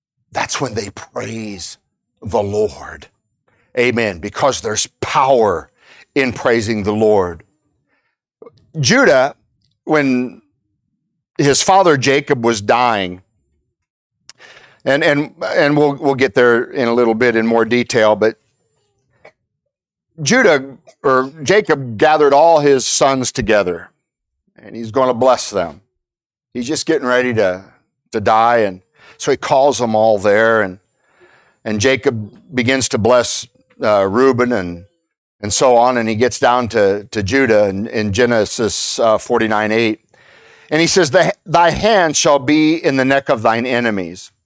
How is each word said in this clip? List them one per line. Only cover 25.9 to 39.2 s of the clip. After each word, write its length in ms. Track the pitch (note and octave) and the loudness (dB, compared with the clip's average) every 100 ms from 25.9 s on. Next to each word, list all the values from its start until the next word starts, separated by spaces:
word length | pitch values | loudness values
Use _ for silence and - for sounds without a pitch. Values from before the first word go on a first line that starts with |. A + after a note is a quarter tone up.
| _ _ _ _ _ _ | _ _ _ _ _ _
He's 140 | B2 A#2+ | -10 -6
just 180 | D#3 - | -6 -2
getting 220 | D#3+ B2 | -2 0
ready 260 | B2 B2+ A2 | 0 0 0
to, 280 | F#2+ F#2 G2 _ _ _ _ | 0 -2 -10 _ _ _ _
to 80 | A2+ | -4
die, 380 | G#2+ A2 A2+ A#2+ | 0 2 4 2
and 240 | G#2 F#2 _ _ - - | 0 -4 _ _ -20 -10
so 140 | - | -4
he 60 | C3 | -4
calls 400 | - C#3 C#3 B2 | 0 2 2 0
them 180 | A#2+ A2 | -2 2
all 220 | A2 G#2 | 2 2
there, 440 | G#2 G#2 A2+ A2+ | 2 2 2 2
and, 180 | F#2+ F#2 _ _ _ _ _ _ _ _ | -2 -6 _ _ _ _ _ _ _ _
and 160 | A#2 A2+ | -8 -2
Jacob 720 | C3 C3+ C#3 A2+ G#2 - _ | 0 0 -2 -4 -8 -18 _
begins 360 | B2 A#2+ C3+ A#2 | -4 -2 -2 -2
to 80 | A#2+ | -2
bless, 500 | G#2+ B2 A2+ - - _ _ _ | 2 2 0 -6 -12 _ _ _
uh, 260 | A#2 G#2 G2 | 0 2 2
Reuben 440 | G#2 C3+ B2 B2 | 2 0 0 -2
and, 340 | A#2 F2+ F2 F#2+ _ _ _ _ _ | -2 -6 -10 -18 _ _ _ _ _
and 120 | G#2 | -8
so 240 | - C3+ A#2+ | 0 2 4
on, 220 | B2 B2+ | 2 0
and 100 | A2 | -2
he 60 | |
gets 240 | G#2+ B2 - | -2 -2 0
down 300 | C3 B2 A#2 | 0 0 0
to, 380 | A2+ G2 G2+ G2+ | 0 0 0 -4
to 180 | A2 | -6
Judah 440 | G2 C3+ C3 G#2+ G#2 | -2 0 2 2 2
in, 200 | F#2+ A2+ | -2 -6
in 260 | A#2+ G#2 | -6 -4
Genesis, 840 | F#2+ A#2+ A#2 G2 - G#2+ - - - | 0 0 0 -2 -2 -4 -4 -6 -2
uh, 180 | A2+ | 0
forty-nine 540 | G#2+ | 0